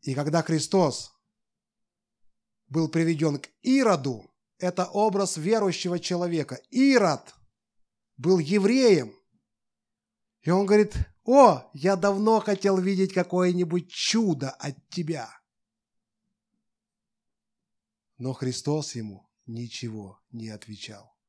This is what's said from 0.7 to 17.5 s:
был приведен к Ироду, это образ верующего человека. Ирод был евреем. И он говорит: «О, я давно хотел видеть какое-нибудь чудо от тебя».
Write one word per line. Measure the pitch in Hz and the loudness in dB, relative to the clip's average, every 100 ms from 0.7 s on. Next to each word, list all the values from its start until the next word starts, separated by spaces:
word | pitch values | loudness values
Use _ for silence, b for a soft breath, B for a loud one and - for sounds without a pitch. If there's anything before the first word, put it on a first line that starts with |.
| 196 160 120 - _ _ _ _ _ _ _ _ _ _ _ _ _ _ _ _ | 2 2 -2 -12 _ _ _ _ _ _ _ _ _ _ _ _ _ _ _ _
был | 143 160 | -4 -2
приведен | 165 165 160 160 143 | 0 0 0 -2 -2
к | - _ | -10 _
Ироду, | - 262 240 175 135 113 - _ _ _ | 0 2 4 2 0 -8 -12 _ _ _
это | 180 180 175 | -6 -4 -4
образ | 208 214 202 190 - | 0 0 0 -2 -4
верующего | 160 226 202 165 180 175 | -2 0 0 -2 -4 -6
человека. | - 175 175 170 139 127 _ | -4 -4 -2 -4 -4 -10 _
Ирод | 247 269 254 190 143 - _ _ _ _ _ _ _ _ - | 2 4 6 4 0 -8 _ _ _ _ _ _ _ _ -6
был | 139 185 | 2 2
евреем. | 147 208 196 262 247 180 113 - _ _ _ _ _ _ _ _ _ _ _ _ | 2 2 2 4 6 4 2 -12 _ _ _ _ _ _ _ _ _ _ _ _
И | 156 | -2
он | 180 202 | 0 4
говорит: | 214 208 - - _ - | 4 4 -2 -6 _ 2
«О, | 269 247 139 - | 8 8 6 -4
я | 143 170 196 | -4 -2 0
давно | 202 196 214 220 | 0 0 2 2
хотел | 208 202 202 190 | 2 0 0 0
видеть | 185 190 190 | 0 0 0
какое-нибудь | 185 180 180 180 180 175 175 - | -2 -2 0 0 0 -2 -4 -6
чудо | - - 226 214 147 135 | -8 -2 0 0 0 -4
от | - 143 135 _ | -10 -12 -12 _
тебя». | - 160 156 113 - _ _ _ _ _ _ _ _ _ _ _ _ _ _ _ _ _ _ _ _ _ | -10 -6 -8 -10 -18 _ _ _ _ _ _ _ _ _ _ _ _ _ _ _ _ _ _ _ _ _